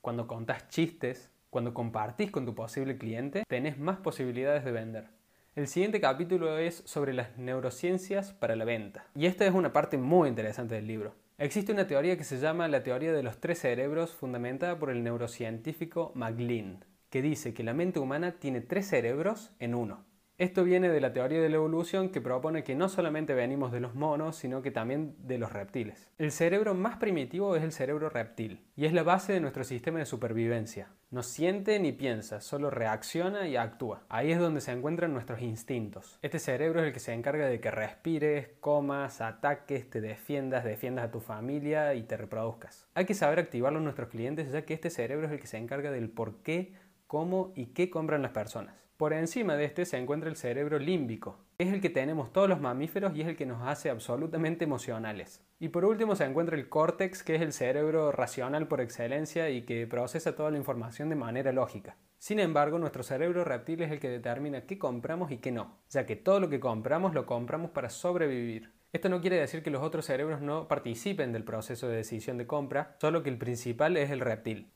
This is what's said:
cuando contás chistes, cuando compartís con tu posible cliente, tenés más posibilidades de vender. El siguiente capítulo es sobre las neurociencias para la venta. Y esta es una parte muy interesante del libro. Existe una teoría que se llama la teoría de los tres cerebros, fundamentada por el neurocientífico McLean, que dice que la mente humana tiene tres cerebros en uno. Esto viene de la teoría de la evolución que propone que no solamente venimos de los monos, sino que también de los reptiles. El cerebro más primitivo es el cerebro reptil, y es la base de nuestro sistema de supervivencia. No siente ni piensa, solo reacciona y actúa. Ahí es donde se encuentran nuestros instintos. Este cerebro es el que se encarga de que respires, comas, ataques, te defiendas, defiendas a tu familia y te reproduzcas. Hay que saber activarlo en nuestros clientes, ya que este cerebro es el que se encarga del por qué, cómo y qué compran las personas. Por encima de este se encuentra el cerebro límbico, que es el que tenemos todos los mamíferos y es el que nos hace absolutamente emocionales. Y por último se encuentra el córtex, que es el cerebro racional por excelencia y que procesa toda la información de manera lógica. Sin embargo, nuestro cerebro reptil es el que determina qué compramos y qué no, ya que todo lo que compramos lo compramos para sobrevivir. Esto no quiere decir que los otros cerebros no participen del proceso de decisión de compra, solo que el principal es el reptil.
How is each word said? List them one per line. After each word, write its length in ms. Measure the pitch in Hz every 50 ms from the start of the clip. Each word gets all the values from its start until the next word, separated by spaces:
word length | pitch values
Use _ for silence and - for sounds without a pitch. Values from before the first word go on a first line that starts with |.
cuando 260 | - 127 117 117 117 -
contás 400 | 120 113 113 120 127 - - -
chistes, 640 | - 160 165 165 - - - 123 127 - - - _ _ _ _
cuando 240 | - 127 120 120 117
compartís 560 | 127 120 117 117 110 107 110 120 - 208 202
con 160 | - 156 127
tu 80 | 117 110
posible 420 | - 113 113 - 139 135 135 131
cliente, 460 | 117 117 110 110 117 131 143 139 196 220 -
tenés 280 | 175 - 143 151 139
más 200 | 135 147 170 190
posibilidades 680 | 190 - 160 151 - 135 127 117 123 131 143 147 147 131
de 60 | 131
vender. 480 | 117 113 113 113 110 107 - - - _ _ _ _ _ _ _ -
El 100 | 151 143
siguiente 340 | 135 - 175 190 220 214 202
capítulo 560 | - 135 135 139 175 170 185 175 165 160 156
es 260 | 156 165 170 165 - -
sobre 280 | - - 156 143 135
las 240 | 127 127 117 - -
neurociencias 960 | 127 123 127 131 131 127 127 - - - 175 185 185 185 - 196 196 196 -
para 220 | - - - 113 113
la 100 | 110 110
venta. 420 | 117 117 110 104 101 - - - - -
Y 100 | 143 156
esta 180 | 180 180 - 208
es 80 | 190
una 200 | 180 190 170 131
parte 260 | - 143 - - - 135
muy 300 | 123 135 170 180 156 135
interesante 480 | 117 110 107 107 104 - 120 113 117
del 100 | 107 107
libro. 300 | 107 110 107 104 107 - - _ _ _
Existe 360 | - 147 143 - 208 196 208
una 160 | 214 202 185 -
teoría 280 | 147 139 151 180 185
que 60 | 151
se 160 | 151 - 135 123
llama 300 | 139 156 160 170 165 160
la 160 | 143 131 120
teoría 280 | - 123 131 156 165
de 120 | 160 147 127
los 160 | 117 110 -
tres 180 | - 160 170 -
cerebros, 560 | - 131 120 120 131 143 156 165 165 165 -
fundamentada 640 | - 143 127 123 120 120 123 131 135 175 180 175 156
por 120 | 151 135
el 120 | 127 120
neurocientífico 1080 | 117 117 117 117 120 113 - - 120 110 113 117 120 156 156 - 165 165 - 170 160 - -
McLean, 720 | 127 117 113 113 117 120 117 120 113 101 95 92 95 - - _ _ _ _
que 120 | - 131
dice 320 | 131 156 151 - - 123 110
que 100 | - 117
la 100 | 113 120
mente 240 | 156 175 185 180 156
humana 380 | 135 131 139 151 175 180 175 -
tiene 220 | - 139 131 120
tres 260 | - - 175 196 196
cerebros 640 | - 165 135 - 117 131 143 165 196 226 214 - - - -
en 160 | 123 117 120
uno. 320 | 120 117 104 98 - - _ _ _ _ _ _
Esto 260 | - 180 180 185 190
viene 260 | 180 180 180 180 185 175
de 120 | 160 147
la 120 | 135 127
teoría 280 | 120 127 127 135 156 165
de 80 | 160 156
la 80 | 156
evolución 540 | 156 156 156 160 165 165 - - 190 190 185
que 100 | 185 147
propone 420 | 120 123 123 127 135 156 160 156
que 140 | - - 131
no 120 | 139 185 190
solamente 460 | 190 196 175 156 151 156 156 151 139
venimos 380 | 127 120 123 139 143 139 123
de 80 | 117 123
los 160 | 123 120 117
monos, 400 | 139 147 156 147 147 156 160 160
sino 260 | - - 127 127 131
que 80 | 131 135
también 460 | 113 117 113 120 135 151 156 143 - -
de 180 | - 123 127
los 160 | 120 113 101
reptiles. 600 | - 101 98 98 - 131 110 104 - - - - _
El 140 | - 156 151
cerebro 440 | - - 165 170 185 202 214 214 190
más 240 | 180 190 233 233 -
primitivo 580 | 240 214 185 160 131 123 - 180 202 196 180
es 80 | 156 156
el 80 | 160
cerebro 360 | 156 - 131 135 147 151 156 151
reptil, 560 | - 120 113 113 - - 110 110 92 - - _ _
y 80 | 139 147
es 80 | 160
la 100 | 170 170
base 300 | 160 - 190 190 190 -
de 80 | 196 180
nuestro 240 | 156 135 - 131 127
sistema 340 | - 131 117 - 165 160 160
de 80 | 147
supervivencia. 840 | - - 123 123 113 113 113 113 117 120 113 107 110 - 101 98 - - _ _ _
No 140 | 127 123 120
siente 560 | - - 143 160 180 190 202 196 220 214 208
ni 100 | 180 143
piensa, 500 | 117 120 135 131 117 110 107 - 107 101
solo 300 | - - - 143 147 143
reacciona 800 | 123 120 113 110 110 110 - - - 165 175 190 202 202 190 160
y 80 | 131
actúa. 480 | 120 117 113 - - 131 110 101 - - -
Ahí 220 | - 113 135 156
es 80 | 165 170
donde 220 | 175 165 156 143
se 100 | - 127
encuentran 420 | 123 123 127 151 170 165 170 165
nuestros 300 | 143 123 113 - 120 110
instintos. 800 | 120 117 113 113 - - 135 120 110 104 - - - - - -
Este 160 | - 143 - 156
cerebro 440 | - 147 127 127 151 165 160 170
es 40 | 160
el 60 | 151
que 80 | 120 -
se 140 | - - 117
encarga 320 | 117 113 139 139 151 147
de 120 | 131 120 113
que 140 | - 110
respires, 800 | 104 113 107 104 - - - 165 165 151 151 151 147 143 123 - - _
comas, 600 | - 147 147 147 143 139 139 139 139 127 - -
ataques, 720 | 117 113 113 - - 143 143 143 - - 143 131 117 -
te 100 | - 113
defiendas, 640 | 107 107 107 - - - 147 139 135 131 131 123
defiendas 440 | 117 113 107 - - 123 127 127 117
a 40 | 113
tu 80 | 117 113
familia 760 | 113 - 110 107 113 127 143 147 143 147 156 156 151 147 139
y 100 | 120 110
te 120 | - 113
reproduzcas. 680 | 104 107 98 - 110 113 113 113 - - - - - - _ -
Hay 120 | - 185
que 80 | 190 202
saber 260 | 196 165 147 156 175
activarlo 380 | 165 - - 117 123 139 151 156
en 60 | 160
nuestros 240 | 147 131 - 117 -
clientes, 440 | - 113 117 131 151 151 156 135
ya 120 | 131 156 147
que 100 | - 156
este 160 | 160 - 170
cerebro 360 | 165 - - - 139 151 160
es 60 | 151
el 80 | 151 139
que 80 | - -
se 100 | - 110
encarga 320 | 117 120 135 143 143 147
del 200 | 139 123 117 110
por 320 | - - 113 107 - - -
qué, 300 | - 160 175 190 - - - - _ _ _ _ -
cómo 440 | - 151 165 180 185 190 180 190 -
y 100 | - 120
qué 240 | 117 - - 180 180
compran 320 | 180 160 160 156 151 143
las 80 | 135 120
personas. 460 | - 107 104 - - 113 104 - - - - _ _ -
Por 140 | 156 151
encima 420 | 156 156 165 160 - 254 226 180 151
de 100 | 147 147
este 200 | 143 147 175 180
se 120 | 175 -
encuentra 320 | 127 127 123 147 156 160 160
el 60 | 156
cerebro 460 | - - 123 120 135 147 147 156 143
límbico, 580 | 139 160 185 170 139 113 110 107 - 98 - - - _ _
que 120 | - 175 185
es 40 |
el 80 | 202 196
que 80 | 196 170
tenemos 440 | 170 135 131 147 160 156 131 117
todos 160 | - 190 202 190
los 120 | 180 147
mamíferos 540 | 143 123 123 131 147 160 - 202 196 190 156
y 60 | 147
es 80 | 156 170
el 80 | 160
que 100 | - 147
nos 160 | 127 120 117
hace 280 | 120 131 147 - - 151
absolutamente 720 | 117 110 - - 120 131 156 160 160 165 165 156 170 165 170
emocionales. 760 | 151 139 113 - - 117 113 113 110 104 95 85 - - - _ _ _ -
Y 80 | 165 160
por 160 | - 175 180
último 320 | 208 220 208 226 214 196
se 80 | 190 156
encuentra 320 | 131 135 160 170 165 151
el 120 | 143 123 -
córtex, 540 | - 156 160 165 165 - 190 185 185 -
que 140 | - - 160
es 60 | 156
el 100 | 170 151
cerebro 580 | 139 - 131 123 135 147 151 156 156 160 156 147
racional 560 | - - 123 113 - 131 123 131 143 156 156
por 140 | 147 156 131
excelencia 680 | 123 120 - - 117 120 135 151 156 156 - 165 165 156
y 120 | 131 120
que 240 | 117 - 117 117 117
procesa 480 | 113 123 120 123 127 - 160 - 160 143
toda 160 | - 151 156
la 80 | 151 143
información 520 | 135 - 127 120 113 117 - - 147 156
de 40 | 160
manera 380 | 147 117 117 117 131 135 135
lógica. 420 | 123 131 127 - - 104 - - - - _ _ _ _
Sin 220 | - - 208 214
embargo, 400 | 190 165 160 147 147 151 156 170
nuestro 240 | 165 143 - 131 120
cerebro 400 | - 139 131 160 175 175 175 175
reptil 380 | 160 127 117 113 - 165 165
es 100 | 170 151
el 80 | 151 147
que 80 | - 127
determina 540 | 123 120 113 123 120 131 147 147 139 127
qué 180 | - - 196 196
compramos 500 | - 135 123 120 117 143 165 175 180 147
y 60 | 143
qué 160 | 120 - 135
no, 260 | 123 113 101 - - - _ -
ya 160 | - 139 120
que 120 | 117 110
todo 240 | - - 185 196 202
lo 80 | 190 160
que 100 | 143 127
compramos 560 | 127 127 113 110 107 123 147 165 190 185 156
lo 100 | 143 120
compramos 460 | - 123 120 120 117 151 156 170 165
para 200 | - 143 123 113
sobrevivir. 800 | - - - 180 180 175 160 143 131 123 120 117 110 113 113 - _ _ _ _
Esto 180 | - 170 - 190
no 100 | 180 180
quiere 160 | 170 185 185
decir 260 | 170 143 - - 160
que 80 | 151 160
los 120 | 143 131
otros 240 | 147 160 - 156 151
cerebros 340 | - 135 131 147 156 156 139
no 260 | 143 143 151 160 156
participen 640 | - 147 - - 120 113 117 - 208 196 180 143 123
del 140 | 113 113 110
proceso 440 | 113 110 110 107 - 123 117 - 123
de 80 | 117
decisión 420 | 113 110 - 117 107 - - 127 120
de 80 | 120
compra, 500 | - 151 147 139 131 139 139 147 - - -
solo 220 | - 156 165 170
que 60 | 143 143
el 100 | 127 113
principal 580 | 117 123 123 117 - 123 113 113 147 160 180
es 140 | 160 143 139
el 80 | 143 127
reptil. 540 | 123 120 110 104 - 117 110 98 - - _